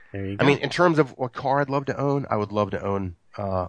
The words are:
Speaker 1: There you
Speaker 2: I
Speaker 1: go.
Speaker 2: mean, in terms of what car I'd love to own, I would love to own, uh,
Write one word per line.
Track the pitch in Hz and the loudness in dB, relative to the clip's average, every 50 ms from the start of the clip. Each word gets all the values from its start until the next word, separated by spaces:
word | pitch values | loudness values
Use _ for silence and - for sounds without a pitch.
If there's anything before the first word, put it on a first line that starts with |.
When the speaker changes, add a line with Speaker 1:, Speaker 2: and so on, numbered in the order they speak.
| - - - | -18 -12 -10
Speaker 1:
There | 98 98 | -8 -6
you | 95 101 | -4 0
Speaker 2:
I | |
Speaker 1:
go. | 101 120 | 2 4
Speaker 2:
mean, | 139 143 - | 4 4 4
in | - 135 | 0 -2
terms | - - 175 180 165 147 | 0 4 4 4 6 4
of | 151 127 - | 2 2 0
what | - 131 123 - | -6 -8 -8 -6
car | - - 131 135 143 | -4 -2 0 2 2
I'd | 143 135 | 2 0
love | 135 139 135 | -2 -2 -2
to | 131 120 - | -2 -4 -2
own, | 135 143 139 139 135 - | 0 0 0 0 -2 -2
I | 110 | -2
would | 107 104 98 104 | -2 -2 0 0
love | 104 104 98 | 0 0 0
to | 98 92 | -2 -4
own, | - 98 98 98 98 92 87 - _ _ - | -2 -2 -2 -2 -2 -4 -8 -10 _ _ -10
uh, | - 104 98 95 92 90 | -8 -6 -2 -2 -2 -2